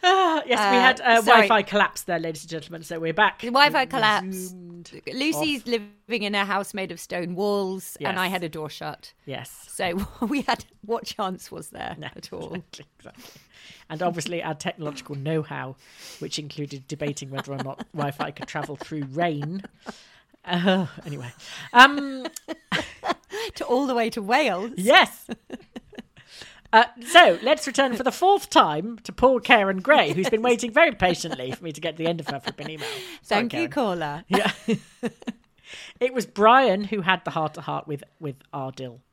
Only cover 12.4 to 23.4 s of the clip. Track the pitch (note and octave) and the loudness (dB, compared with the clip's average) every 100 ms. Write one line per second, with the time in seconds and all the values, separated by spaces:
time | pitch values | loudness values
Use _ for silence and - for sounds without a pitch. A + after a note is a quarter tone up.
12.4 | D#3+ E3+ D#3+ - - _ - - - - | -10 -12 -12 -20 -20 _ -20 -20 -20 -20
13.4 | _ _ - - _ D#3 F3 E3+ D#3 F3 | _ _ -20 -20 _ -4 -2 -2 -6 -6
14.4 | E3 D3+ F#3+ - D3+ C#3+ - C#3+ C#3 D#3+ | -6 -6 -6 -6 -10 -10 -12 -8 -4 -2
15.4 | D3+ C#3+ C3 C3+ _ - - - D3 - | -4 -8 -10 -14 _ -20 -20 -14 -10 -8
16.4 | D3+ - C#3+ C#3 C3 D3 D3+ C#3+ C3+ C3+ | -10 -10 -10 -10 -12 -8 -6 -6 -10 -10
17.4 | - C#3 C3+ C3+ - D3+ C#3+ C#3+ D3+ C#3+ | -8 -8 -8 -10 -12 -6 -6 -4 -8 -8
18.4 | D#3 D#3 D3 C#3+ - D#3 C#3 C3+ F3 D3 | -10 -10 -10 -12 -10 -8 -8 -2 -2 -2
19.4 | D3 F#3+ - _ - - - _ _ _ | -6 -10 -12 _ -18 -18 -20 _ _ _
20.4 | - F3 F3+ F#3 F3 - - C#3+ A#2+ - | -4 0 2 2 0 -8 -12 -10 -12 -16
21.4 | - - - B3 C4+ C#4+ C#4 C4+ B3 - | -18 -16 0 8 8 8 -6 -8 -12 -14
22.4 | - D#4+ _ - - - - - _ G4+ | -14 -14 _ -6 -6 -10 -6 -6 _ -8